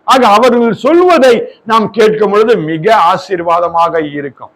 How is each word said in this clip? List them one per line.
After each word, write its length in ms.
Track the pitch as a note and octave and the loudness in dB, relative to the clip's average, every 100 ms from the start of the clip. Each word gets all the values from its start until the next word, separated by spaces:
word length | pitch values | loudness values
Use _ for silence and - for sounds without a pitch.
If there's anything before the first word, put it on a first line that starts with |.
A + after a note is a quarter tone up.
ஆக 220 | - B3+ A#3+ | -2 0 2
அவர்கள் 460 | G#3 B3+ A#3+ A#3 | 2 2 0 0
சொல்வதை 880 | G3+ B3 E4+ F4+ D#4+ B3+ A3+ - - | -2 0 2 2 4 2 2 -2 -12
நாம் 260 | - A3 G#3 | -4 -2 -2
கேட்கும் 400 | G#3+ G#3+ G#3+ G#3+ | 0 0 0 0
பொழுது 260 | G3+ A3 A3 | 0 2 0
மிக 400 | D#3 D#3+ F3+ A3 | -2 -4 0 2
ஆசீர்வாதமாக 1160 | E3+ F#3 - F#3 E3+ E3+ F3 E3+ E3+ D#3+ D3+ | 2 -2 -4 -6 -2 -2 -2 -2 -2 -2 -6
இருக்கும். 380 | D3 C#3+ - A#2 | -8 -12 -14 -20